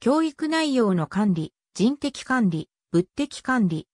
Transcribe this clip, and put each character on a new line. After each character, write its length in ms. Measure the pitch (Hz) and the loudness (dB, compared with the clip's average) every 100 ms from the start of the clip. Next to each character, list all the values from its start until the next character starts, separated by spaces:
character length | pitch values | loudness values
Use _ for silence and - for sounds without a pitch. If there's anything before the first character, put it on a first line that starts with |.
教 220 | 233 302 | 0 2
育 260 | 320 - 311 | 0 -2 -2
内 260 | 320 311 | 0 0
容 200 | 254 214 | 2 2
の 120 | 180 156 | 0 -2
管 280 | 190 208 | 0 0
理、 180 | 165 151 _ _ | 0 -4 _ _
人 220 | - 220 285 | 0 0 0
的 260 | 285 - | -6 -8
管 280 | - 262 196 | -4 0 2
理、 180 | 160 - _ - | 0 -8 _ -2
物 140 | 170 180 - | 0 0 -4
的 240 | 294 - | -6 -6
管 280 | - 254 185 | -2 0 0
理、 200 | 156 - | -2 -8